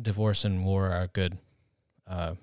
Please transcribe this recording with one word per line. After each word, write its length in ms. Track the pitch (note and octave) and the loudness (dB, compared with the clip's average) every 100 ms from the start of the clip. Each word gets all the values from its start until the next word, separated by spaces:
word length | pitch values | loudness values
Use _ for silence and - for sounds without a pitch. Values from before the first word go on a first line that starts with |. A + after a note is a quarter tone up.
divorce 440 | A2 G2+ G#2+ G2+ | -4 0 2 2
and 200 | G#2 F#2 | 2 2
war 260 | F#2+ G2 F#2+ | 2 2 2
are 120 | F2 | 0
a 60 | F2+ | -2
good, 300 | - F#2 F2+ - _ _ _ _ _ - | 0 -2 -2 -14 _ _ _ _ _ -10
uh, 280 | F#2 E2 F2+ | -6 -6 -6